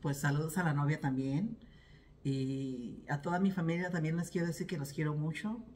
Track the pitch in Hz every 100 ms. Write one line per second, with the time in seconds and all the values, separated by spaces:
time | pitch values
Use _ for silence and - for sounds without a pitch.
0 | 151 139 147 147 160 190 170 143 143 156
1 | 139 131 135 143 226 226 - - - -
2 | - - 143 135 131 135 135 123 113 -
3 | - 143 175 175 196 185 165 170 180 175
4 | 156 170 165 180 170 160 185 165 139 -
5 | 151 147 156 156 214 233 -